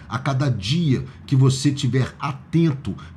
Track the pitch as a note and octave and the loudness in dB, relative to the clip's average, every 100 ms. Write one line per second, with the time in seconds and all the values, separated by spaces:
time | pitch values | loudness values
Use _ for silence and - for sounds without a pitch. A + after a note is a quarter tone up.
0 | - B2 C#3 C3 C#3+ G#2 F#2+ E3+ D#3 A#2+ | -10 -6 -2 0 0 -2 -2 0 2 0
1 | - - - C3+ C3 - C#3+ C3+ B2+ C3 | -2 -14 -2 4 4 4 0 0 0 0
2 | - - D3 C3+ - D#3+ E3 C3+ - - | -2 -4 -8 -8 -2 2 2 0 -6 -10
3 | - | -12